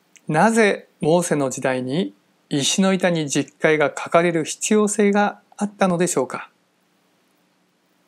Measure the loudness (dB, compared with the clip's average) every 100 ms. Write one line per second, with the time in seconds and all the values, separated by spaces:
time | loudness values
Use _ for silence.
0 | _ _ -4 2 2 4 2 0 -8 -6
1 | 0 0 0 -2 -2 -2 -4 -4 -4 -4
2 | -4 -8 _ _ -6 -4 -2 0 2 2
3 | 0 0 -2 -4 -4 _ 0 2 0 -2
4 | 0 2 2 0 -4 -6 0 2 2 2
5 | 2 2 0 -4 _ -8 -8 -2 0 0
6 | 0 -2 -4 -6 -14 _ _ _ _ _
7 | _ _ _ _ _ _ _ _ _ _